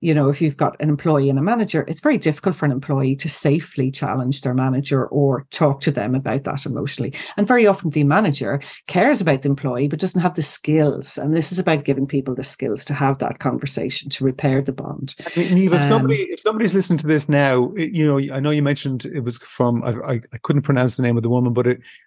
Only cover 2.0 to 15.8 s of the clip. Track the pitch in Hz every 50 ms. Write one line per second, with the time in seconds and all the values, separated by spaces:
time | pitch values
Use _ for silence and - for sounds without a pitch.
2 | - 302 277 160 - 160 147 - - 196 151 - 156 143 123 131 - - 139 135
3 | 135 131 135 135 - 151 - - - 147 143 165 - - - 143 131 135 135 -
4 | 147 - 107 131 123 127 135 - - 127 123 131 131 131 127 135 139 - 143 131
5 | 123 - - 143 143 139 127 - - _ - - 165 143 139 139 - 156 135 120
6 | 101 117 127 170 139 - - 139 135 - - 139 - - 117 - 107 127 - -
7 | - - - - - - - 208 208 208 254 240 220 202 190 190 185 160 139 156
8 | 147 139 156 202 220 165 139 - 123 101 135 139 - - - - _ - - 180
9 | 214 285 285 202 180 160 139 131 - 139 139 139 - 135 123 123 143 143 156 151
10 | 190 185 - 185 165 175 - 160 143 - - - - 151 156 156 151 143 - -
11 | - - - - - 147 160 170 151 - 180 185 180 165 156 143 143 - 135 135
12 | 139 139 - 139 131 135 123 117 123 - - - 131 117 104 127 - - 143 135
13 | 139 139 139 135 - - - - - 131 123 123 - 135 - - - - - -
14 | - 143 - - 135 131 127 - - 139 131 135 135 135 135 - - - - 147
15 | 135 135 - - - - - 170 175 - 180 185 190 180 175 165